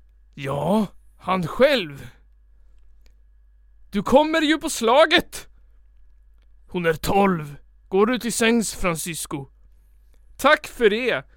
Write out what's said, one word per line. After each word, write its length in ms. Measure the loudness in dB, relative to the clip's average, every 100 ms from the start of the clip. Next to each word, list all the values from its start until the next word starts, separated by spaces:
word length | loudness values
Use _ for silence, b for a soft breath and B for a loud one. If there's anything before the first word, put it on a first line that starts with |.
| -20 _ _
Ja, 520 | -12 -8 -4 0 0 -2 -8 -20 _
han 300 | -4 -4 -4
själv. 640 | 2 2 2 -4 -12 -18 -20 _ _ _ -20 -20 -20 -20 -20 -20 _ _ _ _ _ _ -20 -8
Du 140 | -6
kommer 380 | 4 4 4 2
ju 160 | 0 0
på 120 | -4
slaget! 800 | -2 2 4 4 2 0 -12 -20 -20 -20 -20 -20 -20 -20 -20 -20 -20 -20 -20 -12
Hon 180 | -4 -2
är 80 |
tolv. 640 | -2 0 2 2 0 -6 -16 -20 _ _
Går 180 | 0 2
du 140 | 0
till 140 | -4
sängs, 400 | 0 2 2 -2 -4
Francisco? 720 | -4 -4 -8 -10 -10 -10 -12 _ -20 -20 _ _ _ -20 -20 -2
Tack 300 | 2 2 0
för 220 | 0 0
det! 340 | 2 -2 -4 -8